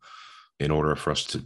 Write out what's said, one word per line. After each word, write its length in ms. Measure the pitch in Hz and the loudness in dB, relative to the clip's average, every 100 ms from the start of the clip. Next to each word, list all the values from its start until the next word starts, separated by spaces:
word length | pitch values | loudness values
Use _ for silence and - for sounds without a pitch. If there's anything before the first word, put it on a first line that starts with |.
| - - - - - - | -8 -20 -20 -20 -18 -2
In 120 | 73 | 2
order 240 | 76 76 73 | 4 4 2
for 160 | - | 0
us 120 | 71 - | 0 -2
to, 160 | 73 | -6